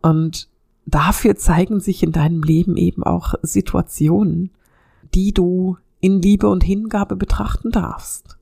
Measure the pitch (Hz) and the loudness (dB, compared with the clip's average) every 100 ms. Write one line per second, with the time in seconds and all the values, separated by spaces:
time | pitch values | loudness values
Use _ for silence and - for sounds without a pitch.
0 | 165 156 160 - - _ _ _ - 147 | 2 2 0 -6 -16 _ _ _ -4 0
1 | 156 - 233 202 - 170 185 208 180 185 | 0 2 0 2 2 2 2 -2 -2 -2
2 | 165 160 151 165 156 160 180 - - - | -2 0 0 0 2 2 2 0 -2 -2
3 | - 175 - - - 196 - - - - | -2 -2 -4 -6 -4 -4 -2 -2 -4 -2
4 | 156 175 202 165 185 _ _ _ _ _ | 0 2 0 -2 -6 _ _ _ _ _
5 | - - 196 196 180 185 185 180 _ _ | -2 0 0 2 2 0 -2 -4 _ _
6 | 185 196 190 202 208 185 - 196 220 208 | 2 2 4 4 4 2 2 0 -2 -4
7 | 202 185 196 - 208 - 233 226 170 - | -4 -4 -2 -2 0 -4 -2 -2 -2 -8
8 | - - - - | -12 -16 -18 -20